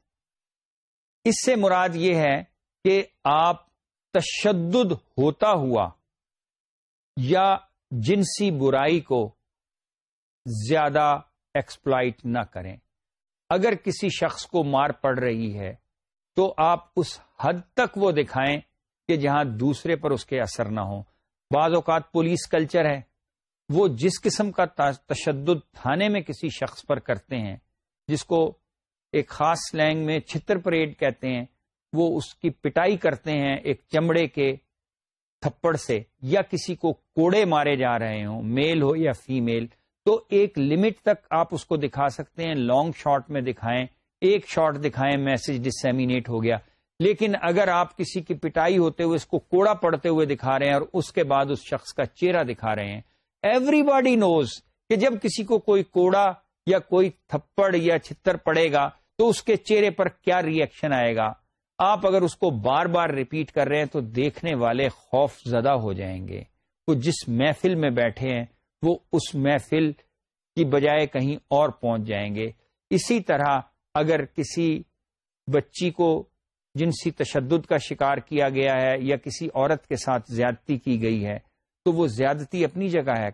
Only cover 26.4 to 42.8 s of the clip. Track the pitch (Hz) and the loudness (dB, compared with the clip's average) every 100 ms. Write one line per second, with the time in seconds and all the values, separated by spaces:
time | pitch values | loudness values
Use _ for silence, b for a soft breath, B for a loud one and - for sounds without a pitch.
26.4 | 156 - 131 - - 135 - 107 - 127 | -8 -6 -8 -8 -4 -4 -2 -6 -6 -8
27.4 | 104 104 _ _ _ _ - 147 - 170 | -8 -10 _ _ _ _ -6 -6 0 0
28.4 | 160 - _ _ _ _ _ 156 131 - | 0 -4 _ _ _ _ _ -4 -4 -2
29.4 | 151 165 - 165 151 160 156 156 - 156 | 0 0 -4 0 0 0 -2 -4 -4 -10
30.4 | - 190 175 165 156 - 139 117 131 123 | -2 -2 0 -2 -2 -2 -4 -2 -6 -6
31.4 | 123 _ _ _ _ 151 170 156 - - | -8 _ _ _ _ -2 0 0 -6 -6
32.4 | 165 - 143 165 180 202 165 139 160 151 | -6 -4 -2 0 0 2 0 -2 -4 -2
33.4 | 139 135 147 131 _ 160 165 165 156 - | -2 -2 -4 -6 _ -2 2 2 0 0
34.4 | 135 135 _ _ _ _ _ _ _ _ | -2 -2 _ _ _ _ _ _ _ _
35.4 | 147 - 170 156 - 113 113 _ 131 190 | -8 -2 -2 -2 -2 -4 -4 _ -2 0
36.4 | 185 180 - 170 165 - _ - 165 202 | 0 -6 -6 -4 -4 -4 _ 0 2 4
37.4 | 196 151 147 139 127 117 113 107 104 113 | 2 2 2 0 0 -2 -2 -6 -6 -8
38.4 | 110 123 151 165 139 160 156 117 - 131 | -4 0 0 2 0 2 0 -2 -4 -4
39.4 | 117 117 117 _ _ _ - 226 - 202 | -2 -2 -4 _ _ _ 0 0 2 2
40.4 | 202 151 139 160 214 - 208 202 - 160 | 2 0 0 2 0 0 -2 -2 0 -2
41.4 | 170 156 - 160 143 139 139 - 147 - | -2 -4 -4 -4 -4 -2 -4 -4 -14 -8
42.4 | 165 151 120 131 | -6 -2 2 2